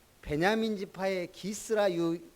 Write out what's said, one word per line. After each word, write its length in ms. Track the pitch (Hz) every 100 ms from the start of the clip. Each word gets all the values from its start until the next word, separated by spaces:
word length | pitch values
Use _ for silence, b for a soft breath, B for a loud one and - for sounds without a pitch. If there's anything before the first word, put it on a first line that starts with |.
| _ _
베냐민 540 | - 151 185 220 220 202
지파의 540 | 190 170 190 185 180
기스라 640 | - 185 208 - 214 202
유-, 260 | 170 170 170 -